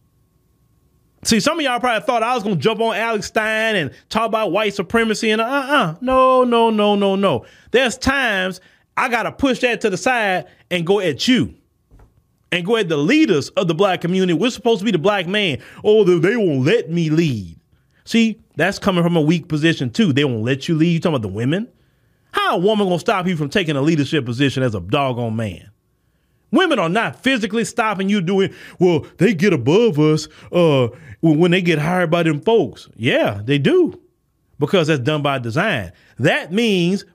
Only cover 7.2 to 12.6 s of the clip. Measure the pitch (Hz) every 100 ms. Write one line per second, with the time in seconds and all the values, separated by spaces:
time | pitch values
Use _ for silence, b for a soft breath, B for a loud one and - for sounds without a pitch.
7.2 | 196 120 B B B 233 262 - 262 277
8.2 | 247 190 185 185 b b b - 254 233
9.2 | 180 - 269 240 247 220 220 180 254 247
10.2 | 202 180 b b b 180 165 202 180 127
11.2 | - - 98 - _ _ _ - _ _
12.2 | _ _ _ 175